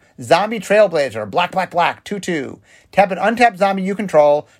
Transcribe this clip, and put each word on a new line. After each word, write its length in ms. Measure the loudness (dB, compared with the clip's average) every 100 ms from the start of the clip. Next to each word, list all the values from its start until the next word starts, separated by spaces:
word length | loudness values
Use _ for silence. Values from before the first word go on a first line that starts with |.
| _ -8
Zombie 380 | 0 2 0 -6
Trailblazer, 720 | 0 2 4 2 -2 -4 -6
black, 220 | -4 -4
black, 180 | -4 -4
black, 320 | -2 -2 -2
two 160 | -10 -10
two. 420 | -6 -6 -6 -12 _ _ _
Tap 220 | 0 0
an 60 | 2
untapped 400 | -2 2 2 2
zombie 240 | -2 0
you 120 | -4
control. 540 | -6 0 4 4 4 -2 _